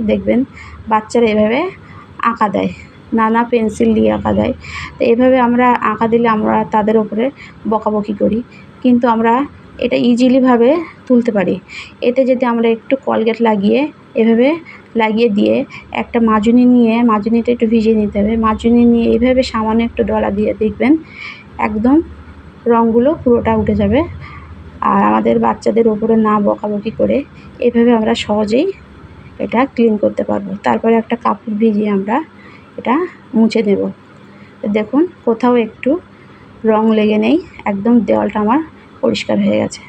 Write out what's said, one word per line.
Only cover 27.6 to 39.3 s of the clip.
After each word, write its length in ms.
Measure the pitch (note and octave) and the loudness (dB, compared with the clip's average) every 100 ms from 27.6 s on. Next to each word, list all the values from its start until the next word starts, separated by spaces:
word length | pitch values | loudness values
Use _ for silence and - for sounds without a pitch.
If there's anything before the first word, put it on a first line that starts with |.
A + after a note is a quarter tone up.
এভাবে 300 | A#3+ A#3 A#3 | -2 2 4
আমরা 200 | A#3 A3 | 2 2
সহজেই 520 | A#3 - G#3+ G#3 A#3 F#4+ G4 - - - - - - | -2 -2 -2 0 0 -2 -4 -14 -20 -20 -20 -20 -10
এটা 220 | G3+ A3+ C4+ | -4 -2 -2
ক্লিন 280 | - A#3 G#3+ | 2 2 2
করতে 260 | - G#3 | -2 -2
পারবো। 260 | G3+ G#3 G3 G3 | -4 -4 -6 -6
তারপরে 320 | B3 A3+ A3+ | -2 -2 0
একটা 220 | A3+ A3+ A#3 | 0 0 -4
কাপড় 380 | A3 G#3 A#3 | -4 -4 -6
ভিজিয়ে 360 | G#3 A3+ G#3 G#3 | -2 0 0 -2
আমরা 260 | G3 G3 C4 D#4+ - - - - - | -2 -2 -4 -6 -14 -20 -20 -20 -10
এটা 180 | A3 C#4 F4+ - - | -4 -2 -4 -10 -6
মুছে 260 | A3 A3 A3+ | 0 0 0
নেব। 200 | G#3+ F#3+ G3 - - - - - - - | 0 0 -2 -8 -18 -20 -20 -20 -20 -12
তো 100 | A3 | -4
দেখুন, 340 | G#3+ G#3+ C4+ F4+ - | -4 -2 0 -2 -2
কোথাও 300 | - A3+ B3 B3 | -4 0 2 2
একটু 340 | A3 - B3+ E4+ - - - - - - | 0 -4 -2 -2 -4 -20 -20 -20 -20 -8
রং 200 | A3 G#3+ A3 | 0 2 2
লেগে 280 | A3 G#3+ G#3+ | 2 2 0
নেই, 180 | A3 D#4 - - | 0 -2 -4 -12
একদম 300 | - G3 G#3+ A#3+ | -6 -4 2 2
দেওয়ালটা 380 | G3 G#3+ G#3 G#3+ | 2 0 -2 -2
আমার 200 | G#3 C4+ D#4+ - - - | 0 0 -2 -12 -20 -6
পরিষ্কার 360 | A#3 - - | -4 -2 -2